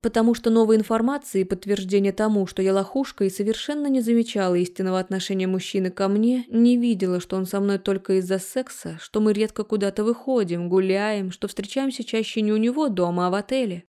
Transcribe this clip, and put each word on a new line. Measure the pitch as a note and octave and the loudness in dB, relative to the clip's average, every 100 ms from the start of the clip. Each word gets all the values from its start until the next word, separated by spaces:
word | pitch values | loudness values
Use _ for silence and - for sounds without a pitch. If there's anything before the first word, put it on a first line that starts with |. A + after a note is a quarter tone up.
потому | A#3 A#3 A3+ | -2 2 2
что | A#3 A#3 | 2 2
новой | A3+ A3 A3 | 4 6 4
информации | G#3+ A3+ A#3 C#4+ - F#3+ | 2 0 0 -2 -2 -2
и | |
подтверждения | F#3 F#3 G3 G3 F#3+ G3+ G3 | -2 -4 -2 -4 0 2 2
тому, | F#3+ G#3+ G#3 F#3 | 0 0 0 0
что | - | 0
я | F#3+ | 0
лохушка | G3 G3 C4+ C4+ - | 2 0 -4 -4 -2
и | F#3+ | -2
совершенно | F#3+ G#3 A3 - D4 C#4+ | 0 -2 -2 -4 -4 0
не | C4 | 0
замечала | A3+ A#3 A#3 G#3 F#3 F3 | 2 2 2 0 2 2
истинного | F3+ - F#3 F#3 | 0 -2 -2 -2
отношения | F#3 F#3+ F3+ F#3+ F#3 | -2 -4 -2 -2 0
мужчины | F#3 - G3 F#3 | -2 -2 -2 -2
ко | F3+ G3 | -2 0
мне, | G#3 A#3 B3+ A#3+ | 2 2 0 0
не | A3+ A#3+ B3 | 4 4 4
видела, | A#3+ G3 F#3 F3+ | 2 0 0 -2
что | - F#3+ | -2 -4
он | F#3 | -2
со | G3 | 0
мной | G3+ G3 | 0 0
только | G3+ F#3+ - F#3+ | -2 -2 0 0
из-за | F3+ F#3+ | 0 -2
секса, | - B3+ B3+ - E3 D#3+ | -4 -6 -6 -10 -12 -14
что | - G#3+ | -4 2
мы | G#3+ | 2
редко | G#3 G#3+ - | 2 0 -4
куда-то | G#3 G#3+ G3 G3 | -4 -2 0 0
выходим, | G#3+ A#3 - B3+ F3+ F3 F3 | -2 -2 0 0 0 -2 2
гуляем, | F#3 F#3+ G3 G#3 G#3 F#3 | 2 2 2 0 -2 -4
что | - G3+ | -6 -8
встречаемся | - G3+ C4+ C4+ B3+ | -6 -6 -4 -2 -4
чаще | A3+ A3+ A3 A3+ | -4 -4 -2 -2
не | G#3+ | 0
у | G#3+ | 2
него | A#3 C#4 D4 | 2 0 0
дома, | F#3 F3 F3 F3+ | 0 0 0 0
а | |
в | |
отеле. | G3 G#3 C4 A3+ F3 - | -2 -2 -2 -2 -6 -12